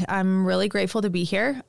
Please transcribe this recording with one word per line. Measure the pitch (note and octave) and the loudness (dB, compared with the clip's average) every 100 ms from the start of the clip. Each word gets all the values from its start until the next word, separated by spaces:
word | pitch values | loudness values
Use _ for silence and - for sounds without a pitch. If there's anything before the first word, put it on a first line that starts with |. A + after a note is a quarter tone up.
| F3 | -2
I'm | G3 F#3+ F#3+ F#3 | 0 2 2 2
really | F#3 G3+ | 2 0
grateful | G3+ F#3+ A3+ | 0 0 0
to | G3+ | 0
be | F3 | -2
here. | F3 F#3+ B3+ C4 | -2 0 -2 -4